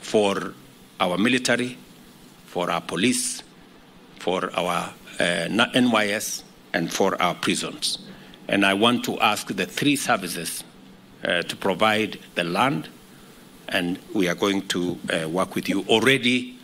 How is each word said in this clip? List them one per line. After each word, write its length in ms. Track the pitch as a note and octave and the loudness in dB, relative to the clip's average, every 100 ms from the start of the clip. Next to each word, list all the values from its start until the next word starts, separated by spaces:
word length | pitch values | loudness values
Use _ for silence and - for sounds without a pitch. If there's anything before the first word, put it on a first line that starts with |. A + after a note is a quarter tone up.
for 540 | - A2 G2+ G2 G2 - - - - - | 0 4 4 2 -4 -12 -20 -20 -12 -2
our 180 | F#2 F2+ | 0 2
military, 600 | A#2 B2+ B2+ A#2+ B2 B2+ - - - - - - - | 2 2 2 0 0 -8 -18 -20 -20 -20 -20 -20 -10
for 220 | F2+ F2 | -4 -2
our 120 | F2 | -2
police, 600 | - E2 A#2+ B2 - - - - - - - - - - | -2 0 2 2 -2 -6 -14 -20 -20 -20 -20 -20 -20 -8
for 320 | - F2+ F2+ - | -2 -2 -2 -2
our, 360 | F2 E2+ F2 - - - | -2 -2 -4 -10 -10 -2
uh, 300 | F2 F2 E2 | 0 0 0
na-, 200 | G2 B2 | 0 2
N 160 | C3 B2 | 4 4
Y 180 | A2 G#2 | 4 2
S, 360 | G#2+ - - - - - | -2 -4 -8 -12 -20 -6
and 200 | F2 E2+ | -4 -2
for 280 | - G2 - | 2 2 2
our 120 | F2 | 0
prisons. 640 | E2+ - - - - - - - - - - - | 0 -2 -2 -4 -6 -6 -6 -10 -20 -20 -12 -2
And 180 | G2 G2 | 2 4
I 80 | |
want 300 | G2 A#2 A#2+ | 4 4 4
to 140 | A#2+ - | -2 0
ask 280 | A2+ G#2 - | 2 2 -4
the 180 | G2+ - | -6 -4
three 300 | - C#3+ C#3 | 0 0 2
services, 680 | - A2+ F2+ F2+ E2 - - - - - - - | 0 0 -2 -8 -8 -10 -14 -20 -20 -20 -20 -8
uh, 180 | - F2 | -2 -2
to 140 | F2 - | -2 -4
provide 600 | G2+ F2 G#2+ G#2+ G#2 - - | -2 2 2 2 0 -6 -10
the 100 | - | -4
land, 440 | E2+ F2+ B2+ D#3+ - - - - - - - - - | -2 2 2 0 -6 -16 -20 -20 -20 -20 -20 -20 -4
and 300 | G2 F2 F#2 - | -2 -2 -4 -4
we 160 | G#2+ F2 | 0 0
are 60 | |
going 320 | E2+ G2+ G2 F#2+ | 2 2 0 -2
to, 300 | F2+ F2 F2 - | -2 -2 -4 -4
uh, 180 | F2+ D#2+ | -4 -2
work 260 | F2 F#2 | -2 -2
with 140 | F2+ F2 | -2 -2
you. 160 | G2 G#2 | -2 2
Already, 720 | A2+ A#2+ C3+ A#2+ B2 - - | 4 4 2 2 0 -4 -14